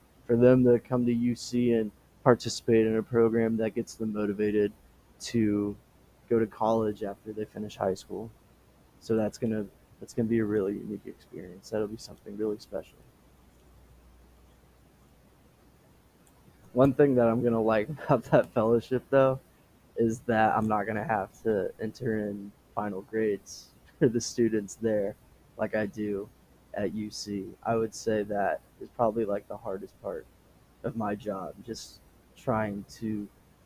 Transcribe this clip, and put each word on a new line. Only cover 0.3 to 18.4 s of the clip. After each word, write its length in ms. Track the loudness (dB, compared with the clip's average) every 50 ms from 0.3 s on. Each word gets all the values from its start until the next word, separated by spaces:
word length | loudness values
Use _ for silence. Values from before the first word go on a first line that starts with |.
| 4
them 280 | 8 8 8 8 8 8
to 140 | 6 6 4
come 260 | 2 0 -2 0 2
to 60 | 2 2
U 220 | 2 0 0 -2
C 380 | -2 -6 -4 -2 0 2 2 2
and 180 | 2 2 -2 -6 -12 _ _ _ _ 6
participate 640 | 6 6 6 4 -4 -8 -4 0 4 4 6 6
in 100 | 4 2
a 60 | 0 -2
program 540 | 0 2 4 4 4 4 2 2 2 0 0
that 160 | -2 -2 -2
gets 200 | -4 -6 -6 -8
them 180 | -8 -6 -6 -4
motivated 600 | -2 -2 -2 0 0 0 2 2 2 2 0 -2 -6 -20 -20 _ _ _ _ -20 -16
to 560 | -10 -4 -2 0 2 2 2 0 0 -2 -4 -8 -14 _ _ _ _ _ _ _ _ 0
go 100 | 0 2
to 80 | 0
college 560 | 0 -2 -2 0 2 2 2 0 -2 -4 -4 -8
after 300 | -10 -10 -10 -12 -12 -10
they 120 | -8 -10
finish 320 | -10 -10 -10 -10 -10 -6
high 180 | -2 -2 -2 -2
school. 360 | -2 -6 -12 -12 -12 -12 -12 -16 _ _ _ _ _ _ _ _ _ _ _ _ _
So 140 | -6 -2 -2
that's 220 | 0 0 -2 -4 -6
gonna, 280 | -4 -4 -4 -4 -6 -8 -12 _ _ _ -20 -20
that's 140 | -20 -10 -6
gonna 140 | -4 -2 0
be 100 | 2 0
a 60 | 2
really 300 | 2 0 0 0 0 -2
unique 320 | -6 -8 -10 -10 -10 -12
experience. 640 | -14 -20 -20 -20 _ -18 -16 -16 -16 -18 -20 -12 -6
That'll 180 | -4 -4 -4 -4
be 80 | -6 -10
something 380 | -14 -16 -20 -20 -18 -14 -8
really 220 | -6 -4 -4 -4 -6
special. 380 | -8 -10 -10 -10 -10 -12 -18 -20 -20 -20 _ _ _ _ _ _ _ _ _ _ _ -20 -20 -20 -20 -20 -20 -20 -20 -20 -20 -20 -20 -20 -20 -20 -20 -20 -20 _ _ -20 _ _ _ _ _ _ _ _ _ _ _ _ _ _ _ _ _ _ _ -20 _ _ _ _ _ _ _ _ _ _ _ _ _ _ _ -20 -20 _ -18 -4 2
One 220 | 4 4 4 6
thing 200 | 4 4 4 4
that 120 | 4 4 4
I'm 140 | 2 2 2
gonna 180 | 2 2 2
like 280 | 2 2 2 2 0 -2 -6 -6
<laughs> 100 | 0 0
about 160 | 0 0 2
that 280 | 4 4 4